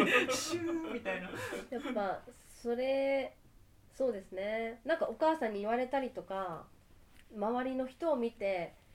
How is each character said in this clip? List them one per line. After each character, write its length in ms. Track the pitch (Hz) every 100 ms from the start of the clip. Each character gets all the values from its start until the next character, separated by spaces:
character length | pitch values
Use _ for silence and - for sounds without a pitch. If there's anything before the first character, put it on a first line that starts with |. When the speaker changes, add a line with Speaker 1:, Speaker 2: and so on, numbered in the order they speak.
| - 494 -
Speaker 1:
て、 60 |
シ 240 | - 311 339
ュ 80 | 330
ー 280 | 330 320
み 60 | 247
た 160 | 190 185
い 60 |
な。 80 | 185 - - 190 -
Speaker 2:
や 100 | 240
っ 140 | 277
ぱ 280 | 226 196 - - - - -
そ 140 | 233 240
れ、 600 | 262 269 269 269 254 - - - - - -
そ 160 | - 262
う 20 |
で 100 | 202
す 100 | -
ね。 480 | 185 202 226 226 240 269
な 100 | 330
ん 40 |
か 80 | -
お 80 | 226
母 220 | 320 320
さ 100 | 220
ん 60 |
に 80 | 202
言 80 | 208
わ 60 | 240
れ 120 | 247
た 120 | 277
り 120 | 254
と 120 | 180
か、 440 | 175 190 185 156 - - - - - - - 214
周 340 | 208 247 262
り 60 | 262
の 120 | 262
人 240 | - 339
を 40 | 262
見 160 | 233
て、 440 | 220 196 185 165 - -